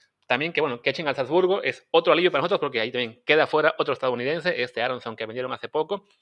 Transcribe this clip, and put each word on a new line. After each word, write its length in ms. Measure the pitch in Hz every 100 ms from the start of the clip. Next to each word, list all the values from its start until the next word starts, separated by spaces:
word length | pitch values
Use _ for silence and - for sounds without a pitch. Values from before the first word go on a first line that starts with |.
| _ _ _
También 260 | 127 160
que, 80 | 170
bueno, 220 | 151 120
que 80 | 139
echen 160 | 135 151
al 80 | 135
Salzburgo 480 | 123 165 180 196
es 240 | 135 - _
otro 240 | 165 170
alivio 180 | 156 180
para 120 | 147
nosotros 160 | 170 190
porque 200 | 143 123
ahí 120 | 113
también 320 | 123 117 113 -
queda 220 | 151 139
fuera 260 | 156 151 -
otro 160 | 147 127
estadounidense, 680 | 131 120 127 165 170 143
este 220 | 123 -
Aronson 320 | 123 127 117 110
que 100 | 110
vendieron 260 | 120 127
hace 160 | 123 117
poco. 360 | 151 156 196 - _